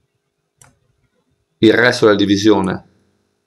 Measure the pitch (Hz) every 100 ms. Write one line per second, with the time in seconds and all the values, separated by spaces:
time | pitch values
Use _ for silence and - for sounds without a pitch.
0 | _ _ _ _ _ _ _ _ _ _
1 | _ _ _ _ _ _ 110 104 123 120
2 | 110 101 101 98 107 98 92 92 - _
3 | _ _ _ _